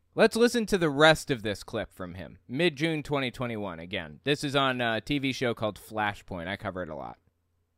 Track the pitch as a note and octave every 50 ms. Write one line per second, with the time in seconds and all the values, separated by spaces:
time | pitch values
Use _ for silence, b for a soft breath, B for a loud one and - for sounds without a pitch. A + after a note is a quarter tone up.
0 | _ _ - - G#3+ A3 - A3+ A#3+ A#3+ A#3+ A#3+ G#3+ - G#3+ F3+ E3+ D3+ C3+ C#3
1 | D#3 D#3+ D#3 - - - C#3 A2 G2 G#2+ G2 - - - - G#2+ F#2 - - -
2 | F#2 F2 E2+ F2+ D#2+ A#1 - - _ - A#2+ C#3+ F3 F3 D3 B2+ D#3 E3 D#3+ D3+
3 | C3 - D3 C#3 C3+ A#2+ - - B2+ A#2 A2+ G#2+ G#2 F#2+ E2 D#2+ E2+ F2+ G2+ F#2
4 | E2 D2+ D2+ - - C3+ D3 - D3+ C#3 B2+ C#3 C#3 C3 B2 B2 A#2+ A#2 A2+ A2
5 | - - C#3+ C#3 C3 C3+ B2 - C3 A#2+ A2+ - A2+ G#2+ F2+ - - - A2 G#2+
6 | G#2+ G#2 G2+ - - - G2+ F2 D#2+ F#2 G2+ - - G2+ F2+ F#2 F2 D#2 D2+ C#2
7 | B1+ A#1+ B1 _ _ _ _ _ _ _ _ _ _ _ _